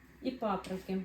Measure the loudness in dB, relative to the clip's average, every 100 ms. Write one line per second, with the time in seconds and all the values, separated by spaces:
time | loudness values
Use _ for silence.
0 | -20 -4 -4 0 2 0 0 -4 0 0